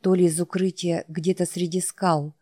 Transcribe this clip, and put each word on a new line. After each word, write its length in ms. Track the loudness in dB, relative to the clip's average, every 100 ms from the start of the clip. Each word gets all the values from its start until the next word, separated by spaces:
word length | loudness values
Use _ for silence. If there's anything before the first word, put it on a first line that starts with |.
то 140 | 4 4
ли 100 | 4
из 140 | 2
укрытия 640 | -4 -2 -2 -2 -2 -2 -4
где-то 380 | -4 -2 0 -2
среди 360 | -2 -4 -2
скал. 520 | -4 -2 0 0 -2 -10